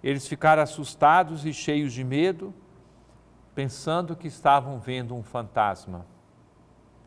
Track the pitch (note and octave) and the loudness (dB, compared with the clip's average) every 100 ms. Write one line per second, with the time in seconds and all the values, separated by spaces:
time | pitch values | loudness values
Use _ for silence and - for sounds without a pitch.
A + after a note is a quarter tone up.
0 | C3+ C#3 - C#3+ D#3 D#3 C#3+ - C#3 - | -2 -4 -6 2 4 6 4 -4 -12 4
1 | D3 E3+ E3 D#3 D3+ C#3 - D3 C#3+ A#2+ | 6 6 4 -4 -8 -6 -2 -2 -2 -6
2 | B2+ C#3 F3+ E3+ G3 - - - _ _ | -4 0 0 -2 -10 -16 -20 -20 _ _
3 | _ _ _ _ _ - C#3 - - E3 | _ _ _ _ _ -6 -6 -6 -4 -2
4 | E3+ E3 D#3+ - D3 C#3 C3 C3 G#2+ B2+ | -4 -8 -12 0 4 4 2 -10 -8 -6
5 | A#2+ B2 G#2+ B2 A2 A2+ G#2 F#2+ - F2+ | -6 -10 -8 -8 -4 0 0 0 -10 -14
6 | F2 _ _ _ _ _ _ _ _ _ | -14 _ _ _ _ _ _ _ _ _